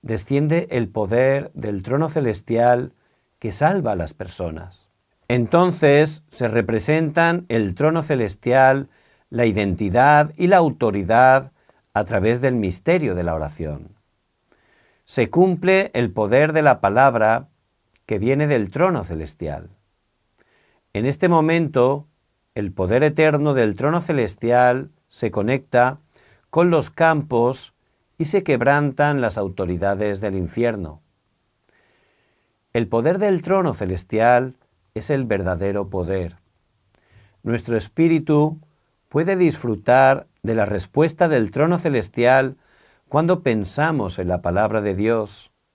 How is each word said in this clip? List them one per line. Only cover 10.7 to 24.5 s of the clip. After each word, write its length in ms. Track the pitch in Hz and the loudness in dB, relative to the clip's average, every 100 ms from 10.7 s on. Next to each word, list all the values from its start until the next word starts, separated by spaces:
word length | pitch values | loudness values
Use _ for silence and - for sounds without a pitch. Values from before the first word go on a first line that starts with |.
| - 117 101 90 113 131 135 131 _ _ _ _ | 0 -2 0 0 4 6 4 0 _ _ _ _
a 100 | 104 | -6
través 360 | 95 104 107 120 | -2 0 0 0
del 140 | 131 | 0
misterio 600 | 123 98 90 - 180 131 90 | 0 -2 -4 -2 -2 -2 -4
de 80 | |
la 100 | 85 | -4
oración. 600 | 80 76 - 78 73 80 _ _ _ _ _ _ _ _ _ _ _ | -4 -6 -8 -10 -10 -14 _ _ _ _ _ _ _ _ _ _ _
Se 260 | - - 113 | -8 -2 0
cumple 600 | 165 190 175 180 190 196 | 2 2 2 0 0 0
el 180 | 117 113 | -2 -4
poder 400 | 95 104 123 151 | -2 0 2 2
de 100 | 156 | 2
la 180 | 151 120 | 2 4
palabra 680 | 98 110 135 117 110 117 139 _ _ _ _ _ - | 2 4 4 4 2 0 -4 _ _ _ _ _ -8
que 140 | 107 | -4
viene 260 | 113 139 151 | 0 0 0
del 240 | 127 98 | 0 -2
trono 320 | 127 185 151 | -2 0 -2
celestial. 680 | 87 80 78 - 80 71 - 101 _ _ _ _ _ _ _ _ _ _ _ | -6 -10 -10 -10 -10 -10 -14 _ _ _ _ _ _ _ _ _ _ _ _
En 140 | 101 123 | -6 -4
este 220 | 147 180 | -2 2
momento, 800 | 170 156 165 151 135 127 143 151 _ _ _ _ | 2 2 0 0 0 0 0 -8 _ _ _ _
el 160 | 113 98 | -8 -8
poder 300 | 92 92 120 | -4 0 2
eterno 500 | 151 156 156 147 147 | 2 2 2 2 0
del 220 | 135 110 | 2 0
trono 260 | 95 139 170 | 0 -2 -2
celestial 920 | 175 147 104 - 113 | -2 -2 -2 -4 0